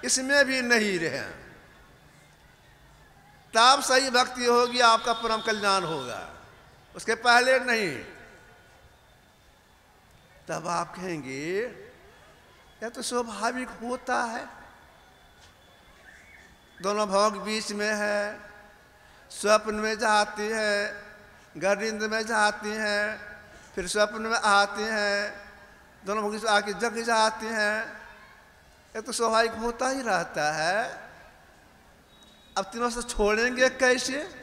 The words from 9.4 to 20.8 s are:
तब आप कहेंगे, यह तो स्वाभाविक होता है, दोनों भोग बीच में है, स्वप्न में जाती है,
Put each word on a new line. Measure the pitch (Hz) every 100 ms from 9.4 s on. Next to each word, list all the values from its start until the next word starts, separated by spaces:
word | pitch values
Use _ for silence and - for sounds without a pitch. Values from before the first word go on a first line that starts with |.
| _ _ _ _ _ _ _ _ _ - -
तब | 160 165
आप | 170 170 185
कहेंगे, | 180 160 131 135 156 190 240 - - - - - - - - - - _
यह | 226
तो | 254
स्वाभाविक | 233 247 233 202 220 254 240
होता | 202 233 254 - 247
है, | 233 233 262 - - - - - - _ - - - _ _ - - - - - - - - - _ -
दोनों | 196 208 208
भोग | 196 214 202
बीच | 196 214 214
में | 208 208
है, | 208 208 208 208 220 - - - - - _ - - -
स्वप्न | - 202 214 214
में | 214 214 214
जाती | 220 208 208 208 208
है, | 226 214 202